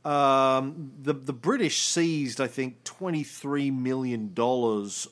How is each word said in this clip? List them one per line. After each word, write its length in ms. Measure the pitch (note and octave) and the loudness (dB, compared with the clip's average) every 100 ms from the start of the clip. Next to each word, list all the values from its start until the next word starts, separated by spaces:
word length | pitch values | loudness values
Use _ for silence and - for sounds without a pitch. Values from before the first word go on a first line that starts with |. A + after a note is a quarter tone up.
um, 880 | D3 C#3+ C#3 C3+ C3+ C3 C3+ E3 C#3 C#3 | 2 4 6 6 6 4 0 -8 -14 -6
the, 120 | C3+ | -4
the 200 | C#3+ C3 | -2 -4
British 480 | B2+ D3 C4 E3 - | -2 0 2 0 0
seized, 580 | - F3 E3 D#3 C3+ A2+ | 0 2 2 0 -2 -2
I 60 | B2+ | -4
think, 340 | C3 B2+ A#2+ | -2 -6 -6
twenty-three 840 | - - F#3 D#3+ C#3 - C#3 C#3+ C#3 | -16 -8 -4 -4 -4 -8 -4 -2 0
million 600 | C3 B2+ C3 B2+ A#2 G#2+ | 0 0 -2 -2 -4 -4
dollars 720 | F#2 A#2 B2+ A#2 G#2 G2+ - - | 0 2 2 2 0 -2 -8 -10